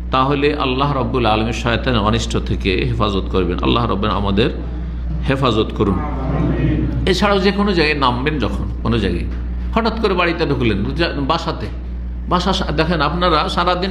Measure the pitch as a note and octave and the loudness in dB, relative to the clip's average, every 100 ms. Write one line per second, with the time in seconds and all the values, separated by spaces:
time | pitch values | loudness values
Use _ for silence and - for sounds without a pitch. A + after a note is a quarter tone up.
0 | - C3 C3 C#3+ C#3+ D3+ C3 B2+ C#3+ C3+ | -2 0 2 2 2 0 -2 0 0 0
1 | A#2 B2+ A2 G#2+ A2+ A2+ A#2+ A2+ C3+ A#2+ | 0 2 2 2 0 -2 0 0 0 2
2 | G#2 A2+ - - - G#2 G2 F#2 B2+ A#2 | 2 0 0 -2 -2 0 0 0 0 0
3 | G#2+ G2 F2+ F#2+ F2 F2 - A#2+ A#2 G2 | 0 0 0 0 0 0 2 2 2 0
4 | G#2+ G2 G2+ G2 C#3 - - - - - | 0 0 0 2 0 -2 -6 -6 -6 -6
5 | - - - C3+ C3 G#2+ G#2+ - G2+ F2 | -4 -2 0 0 2 2 0 0 0 0
6 | - - - - - - - - - - | -2 -2 -2 0 0 2 2 2 0 0
7 | - F3+ G#3 G3+ G3 G3 G3+ F3 D3+ D3 | 0 2 2 2 2 2 2 2 2 2
8 | C3 A#2+ C#3+ D#3 G2 - - - A#2 A#2 | 0 0 -2 0 -2 -2 -4 -4 -2 0
9 | F#2+ F2 - - - - - - A3+ A3 | 0 -2 -2 -4 -4 -4 -2 0 0 0
10 | G#3+ F3+ E3+ E3+ D3+ B2+ A#2+ G2 A2 D3 | 0 2 0 0 0 2 2 2 0 0
11 | E3+ C#3+ C3+ E3 - - G2+ - - - | -2 0 0 0 -2 -6 -6 -8 -8 -8
12 | - - - F3+ F#3 F3+ - D3 D#3+ E3+ | -8 -8 -2 0 0 0 0 0 0 2
13 | C#3+ F3 F3+ D#3 F#3 F#3 F3 F3+ F#3+ | 0 2 2 2 2 0 2 0 -2